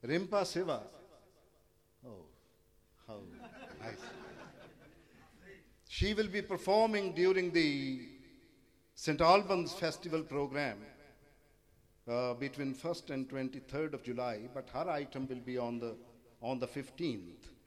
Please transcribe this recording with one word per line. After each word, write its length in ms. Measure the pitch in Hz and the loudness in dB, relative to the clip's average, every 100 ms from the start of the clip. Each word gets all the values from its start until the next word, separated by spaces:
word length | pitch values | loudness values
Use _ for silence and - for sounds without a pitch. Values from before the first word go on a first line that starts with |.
Rimpa 420 | 120 160 180 202 180 | 0 0 2 2 2
Siva, 360 | 170 175 131 104 - - - - _ _ _ _ _ _ _ 127 | 0 0 -2 -4 -18 -20 -20 -20 _ _ _ _ _ _ _ -16
oh, 200 | 101 78 - _ _ _ _ _ _ - | -16 -18 -20 _ _ _ _ _ _ -16
how 120 | 107 92 80 - - - 80 | -14 -14 -16 -18 -16 -16 -12
nice. 180 | 113 107 - - - - - - - - - - - - - - 180 196 - - - | -10 -10 -12 -14 -16 -16 -18 -18 -20 -20 -20 -20 -20 -20 -20 -20 -20 -20 -20 -20 -12
She 260 | - 190 | 0 2
will 140 | 214 214 | 2 2
be 140 | 196 | 0
performing 680 | - 185 - 208 226 208 196 | -2 -4 4 6 6 4 0
during 400 | 165 180 190 180 | 4 6 6 4
the 480 | 165 156 143 135 131 - - - - - - _ _ _ | 4 4 2 -2 -4 -8 -16 -20 -20 -20 -20 _ _ _
Saint 260 | - - 151 | -8 -2 6
Albans 520 | 165 190 190 190 156 | 10 10 8 2 2
Festival 480 | - 170 - 180 160 | 0 -2 -2 -2 -2
program, 560 | 160 139 143 139 143 101 107 - - - - - _ _ _ _ _ _ - | 0 -2 -2 0 -2 -4 -10 -20 -20 -20 -20 -20 _ _ _ _ _ _ -2
uh, 260 | 120 123 | 0 2
between 400 | 120 135 139 139 | 0 -4 -2 -4
first 360 | 131 165 175 - | -4 -4 -4 -4
and 180 | 135 131 | -6 -4
twenty-third 680 | 135 131 135 127 139 156 | -4 -4 -6 -8 -4 -2
of 80 | 147 | -4
July, 380 | - 120 123 110 120 | -4 -2 -2 -2 -6
but 140 | 127 - | -10 -6
her 180 | 131 165 | -4 -2
item 400 | 143 143 135 131 | -2 -2 -6 -4
will 120 | 127 | -4
be 180 | 123 123 | -4 -2
on 200 | 120 120 | -2 -2
the, 160 | 117 113 - - - - | -4 -8 -14 -20 -20 -8
on 180 | 113 127 | -4 -2
the 80 | 123 | -2
fifteenth 840 | - 131 - 170 110 87 82 - - | -6 -8 -4 -2 -2 -8 -16 -20 -20